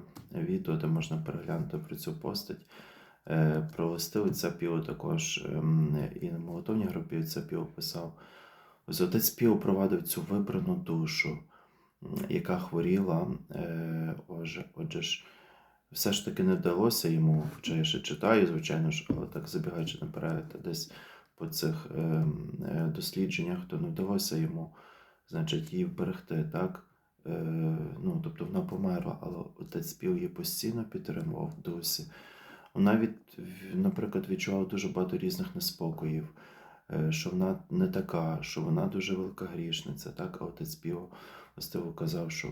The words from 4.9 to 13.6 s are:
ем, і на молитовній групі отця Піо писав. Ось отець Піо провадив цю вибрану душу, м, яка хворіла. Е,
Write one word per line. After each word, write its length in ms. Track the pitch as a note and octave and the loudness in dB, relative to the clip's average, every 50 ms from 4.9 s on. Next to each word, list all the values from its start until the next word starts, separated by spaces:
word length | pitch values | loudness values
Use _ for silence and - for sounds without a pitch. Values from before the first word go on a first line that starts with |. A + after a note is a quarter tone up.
| D#2+ - - D#2+ E2 D#2+ D#2 - - - - - | -6 -4 -2 0 0 0 0 -2 -2 -4 -4 -2
ем, 600 | - D#2 D#2+ D#2 D#2+ D#2+ D#2 D2+ D2+ D2 C2+ - - - | 0 2 4 6 6 6 6 4 4 2 0 -2 -4 -6
і 80 | - E2+ | -6 -4
на 100 | E2+ E2 | -4 -6
молитовній 460 | E2 F2 E2+ F2 - A2 A2 A2 G2 | -6 -6 -8 -6 -2 0 2 2 2
групі 340 | F2+ F2+ E2+ D#2+ - E2+ E2 | 0 -2 -4 -4 -2 -2 -2
отця 220 | D#2+ D#2+ - - | -2 -2 -4 -6
Піо 260 | - - E2+ E2 D#2+ | -4 -2 -4 -4 -4
писав. 520 | - - - - - - E2+ E2+ D#2+ - - - - - - - - - - - - - _ _ | -4 -6 -8 -6 -6 -4 -6 -6 -8 -10 -12 -20 -20 -20 -20 -20 -20 -20 -20 -20 -20 -20 _ _
Ось 140 | E2 D#2+ E2 | -6 0 2
отець 300 | F2+ F2+ - A2+ A2 - | 2 4 4 4 2 2
Піо 260 | - - A#2+ A2+ G#2 | 2 6 6 6 6
провадив 460 | G#2 - G2 F#2+ F#2+ G2 F#2 F#2 E2+ | 6 6 4 6 6 6 4 4 2
цю 200 | D#2+ - - F2+ | 2 -2 -4 -4
вибрану 520 | D#2+ E2 G2 G#2 G2+ F#2 F#2+ F#2 F2+ F#2 F2+ | -2 0 0 0 2 2 0 0 2 2 0
душу, 600 | E2+ - E2 E2 D#2+ D#2+ D#2 - - - D#2+ D2+ - - - - - - _ _ _ _ _ _ _ | 0 0 0 0 2 2 2 0 0 0 0 -2 -4 -8 -14 -20 -20 -20 _ _ _ _ _ _ _
м, 160 | - - - - - - | -10 -6 -4 -4 -2 0
яка 300 | - F2 - F#2 F2+ F2+ | 0 0 2 0 0 0
хворіла. 680 | F2+ - E2 E2+ E2+ F2+ F#2 G2 G2 F2+ E2 E2 - - - - - - | 0 -2 0 0 4 4 4 4 4 4 4 2 2 0 -2 -6 -6 -8
Е, 640 | - - | -6 -6